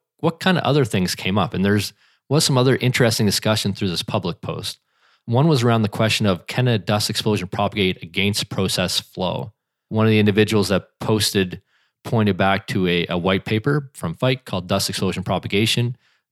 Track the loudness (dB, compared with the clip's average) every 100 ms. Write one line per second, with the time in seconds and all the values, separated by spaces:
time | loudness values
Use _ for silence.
0 | _ _ -4 -2 0 0 2 2 2 0
1 | -2 -2 -2 0 -2 0 2 2 0 -10
2 | _ _ _ 0 2 2 4 2 0 2
3 | 2 2 0 0 0 0 -2 -2 -4 -4
4 | -4 -4 -4 -6 -10 -10 -10 -14 _ _
5 | _ _ -2 2 4 4 4 4 2 0
6 | 0 2 0 0 -2 -2 0 0 0 -2
7 | 0 -2 -2 -2 -2 -2 -2 0 0 -2
8 | -6 -2 -2 -2 -4 -2 -2 -2 -2 -4
9 | -6 -6 -6 -4 -8 -14 _ _ _ 0
10 | 2 4 4 4 4 2 2 0 -2 _
11 | -2 0 0 0 -2 -6 -18 _ _ _
12 | -4 0 2 2 2 0 -2 -2 0 0
13 | 0 -2 0 0 0 -2 0 -2 -4 -10
14 | -8 -2 -2 -2 -4 -8 -2 -2 -2 -2
15 | -2 -4 -2 -4 -2 0 0 0 -2 -6
16 | _ _ _